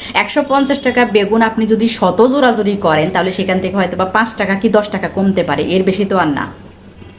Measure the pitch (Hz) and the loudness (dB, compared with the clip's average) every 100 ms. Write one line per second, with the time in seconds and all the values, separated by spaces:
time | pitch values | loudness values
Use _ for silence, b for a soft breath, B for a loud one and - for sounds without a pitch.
0 | B 190 208 294 277 277 269 277 254 240 | B -4 -2 -2 0 0 0 0 0 0
1 | 240 208 196 226 220 220 214 214 226 - | 2 2 2 2 2 0 0 2 0 0
2 | 180 180 247 277 254 214 202 196 165 151 | 0 4 2 4 2 2 0 0 0 0
3 | 160 180 185 185 185 185 190 196 180 180 | 0 -2 -2 -2 -2 -2 -2 -2 -2 -2
4 | 185 214 233 - 190 196 226 208 208 190 | 0 0 -2 -2 -2 0 2 2 0 -4
5 | 165 196 196 190 147 143 151 185 190 190 | -4 0 0 0 0 -2 0 0 0 0
6 | 190 190 156 135 - - - - - - | 0 0 0 -2 -6 -12 -20 -20 -20 -20
7 | B | B